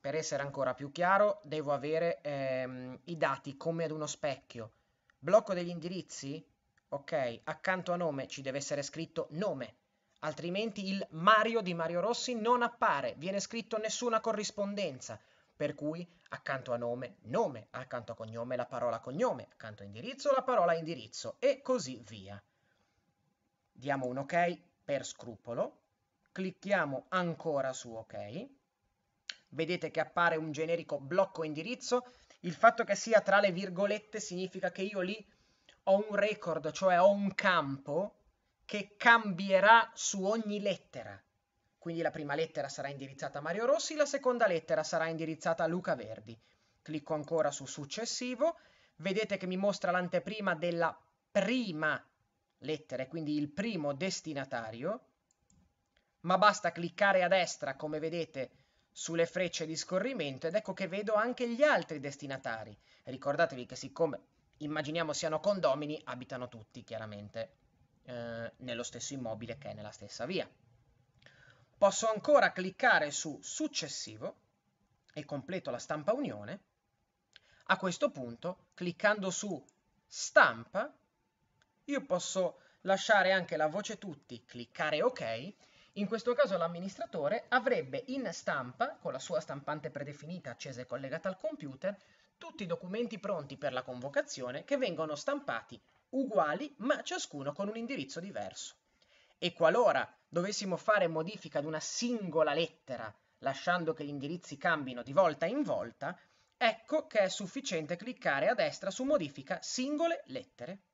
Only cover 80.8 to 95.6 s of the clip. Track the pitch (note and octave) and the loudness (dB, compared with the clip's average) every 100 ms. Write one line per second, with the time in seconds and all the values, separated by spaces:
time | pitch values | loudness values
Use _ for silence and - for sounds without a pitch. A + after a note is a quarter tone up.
80.8 | C#4+ _ _ _ _ _ _ _ _ _ | -6 _ _ _ _ _ _ _ _ _
81.8 | - C#4+ G3 F3+ - F#3+ F3 - _ _ | -4 -4 -2 -2 -2 0 -2 -2 _ _
82.8 | F#3 F#3+ - G#3 F#3 F#3+ E3+ D#3 D#3 F3+ | 2 2 6 6 8 4 2 0 0 0
83.8 | G#3 G#3 G3 C#3+ - A#2+ _ A#2+ A#2+ - | -6 -8 -10 -12 -14 -16 _ -14 -12 -4
84.8 | D#3 D3+ A#3 B3 A#2+ A2+ E3+ - _ - | 0 2 2 0 -4 -4 -8 -16 _ -20
85.8 | _ - G3+ A3 - A#3+ C4+ F#3 E3 E3+ | _ -6 -4 -2 0 2 2 2 0 -2
86.8 | F#3+ - - F3 C#3+ A3+ - B3+ A#3+ G#3 | -8 -8 -8 -2 0 0 2 2 4 2
87.8 | C3+ C3+ - C4+ A3 - - D3 B2+ - | 0 -6 -4 -4 -4 -4 -2 -2 -4 -2
88.8 | C4 - D#3+ C3 - D#3+ - C#3+ C#3 D3+ | -4 -2 -6 -6 -2 -4 -2 -8 -6 -6
89.8 | C#3+ C#3 C#3+ C#3+ D3+ F3+ C3+ A#2 D3 A#2+ | -6 -8 -8 -10 -12 -10 -10 -12 -12 -10
90.8 | B2 B2 C3+ D#3+ F#3+ F#3+ D#4 D#4 D3 C3+ | -8 -6 -6 -6 -6 -6 -8 -8 -12 -6
91.8 | F#3 G3 _ _ _ _ E4 D#4 E3 E3 | -6 -6 _ _ _ _ -16 -10 -4 -4
92.8 | F3+ G#3+ A#3+ G#3+ G3+ F3 C#3 C#3 C#3+ B2+ | -4 -4 -4 -6 -4 -4 -4 -6 -4 -4
93.8 | B2+ B2 C3+ C#4 C#4+ - B2 B2+ - C#4 | -4 -8 -2 -2 -2 -6 -6 -6 -2 0
94.8 | A#3+ D#3+ D#3 D3 - C#3+ - A#2 | 0 -2 -2 -2 -2 -4 -2 -6